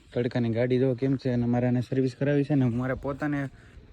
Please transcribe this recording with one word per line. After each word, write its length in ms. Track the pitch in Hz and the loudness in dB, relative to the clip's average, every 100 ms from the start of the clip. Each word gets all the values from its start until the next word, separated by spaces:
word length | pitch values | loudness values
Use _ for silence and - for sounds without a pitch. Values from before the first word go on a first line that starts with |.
| - | -6
તડકાની 400 | 123 123 123 117 113 | -2 0 0 0 0
ગાડી 220 | 123 127 | 2 2
જો 80 | 131 120 | 2 2
કેમ 140 | 135 135 | 0 0
છે 100 | 131 120 | 0 0
અને 100 | 120 | 0
મારે 120 | 120 123 | 2 2
આને 100 | 123 120 | 0 0
સર્વિસ 300 | 131 131 - | 0 0 0
કરાવી 280 | 139 147 139 | 0 0 2
છે 60 | 147 | 2
ને 80 | 127 113 | 2 0
મારે 120 | 127 127 135 | -4 -4 -6
પોતાને 340 | 139 151 143 135 - - - - | -6 -4 -4 -6 -10 -20 -20 -12